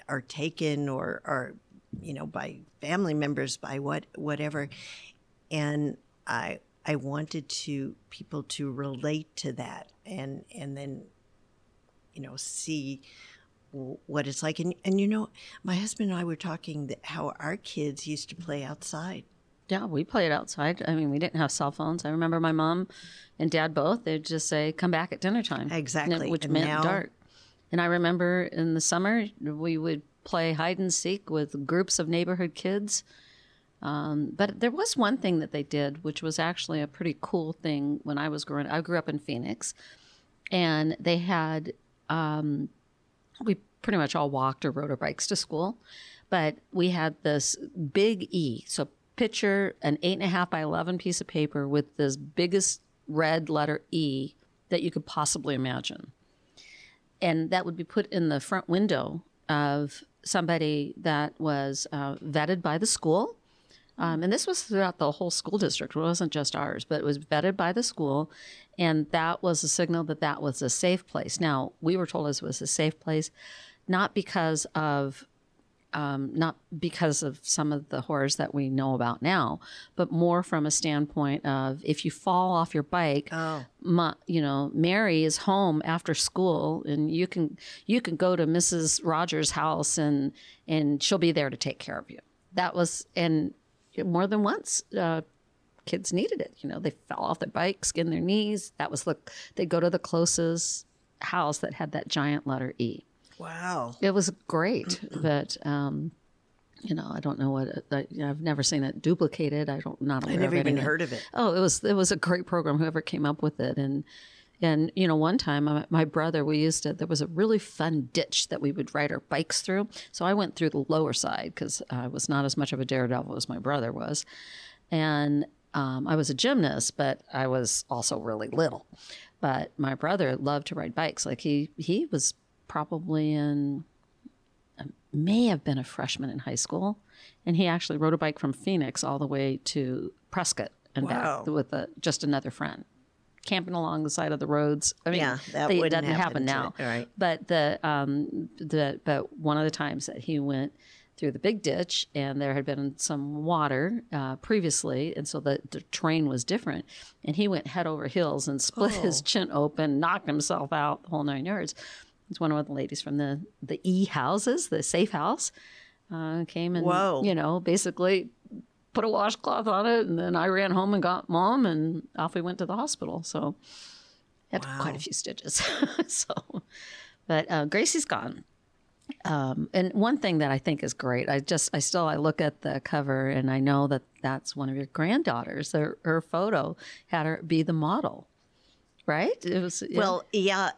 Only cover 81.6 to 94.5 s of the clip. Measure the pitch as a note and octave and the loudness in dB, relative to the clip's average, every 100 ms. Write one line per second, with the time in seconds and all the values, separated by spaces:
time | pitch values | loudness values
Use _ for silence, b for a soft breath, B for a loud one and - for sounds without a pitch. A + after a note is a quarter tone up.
81.6 | C3+ C3+ - D3+ E3 - - F3+ F#3 F3 | 0 -2 -2 0 -2 -2 2 4 4 4
82.6 | E3 D#3 C#3+ F3+ E3 C#3+ - D#3+ D#3+ D#3 | 2 0 0 2 4 2 0 -4 -4 -4
83.6 | B2+ _ F3 F3 E3+ - - E3+ C#3+ C#3 | -8 _ 2 4 4 -2 -2 2 2 2
84.6 | C#3+ - E3+ F#3+ A3 D#3+ D#3 D3+ - G3 | 0 2 4 4 4 4 4 2 2 4
85.6 | G3 D3+ D#3+ E3 - D#3 - - F#3 D#3 | 4 2 2 -2 0 0 0 2 2 4
86.6 | D3+ D#3+ - D3 D3+ D#3+ F3+ F3+ D#3 - | 2 -2 0 0 2 2 0 0 -2 -2
87.6 | B B - G#3 - E3 F#3 F3+ D#3 E3 | B B 0 0 0 2 2 4 4 4
88.6 | E3+ F3 D#3+ - F3 D#3+ F3 D#3+ D3 - | 4 2 0 0 2 2 2 0 0 0
89.6 | D#3 D#3+ D3 - D3 C#3+ C#3 B B B | 0 2 0 2 4 4 2 B B B
90.6 | - D#3 D3 C#3+ - G3 E3+ D#3+ C#3+ C#3 | -2 2 2 2 2 4 4 4 0 -2
91.6 | C#3+ - - - - - - _ _ F#3 | -4 -6 -8 -8 -10 -16 -20 _ _ -2
92.6 | F3+ F3+ E3+ - - - E3+ D#3+ - - | 0 2 0 0 -6 0 2 4 2 -4
93.6 | _ _ _ - F#3 E3+ F#3+ G#3+ G3+ | _ _ _ -4 0 2 2 2 2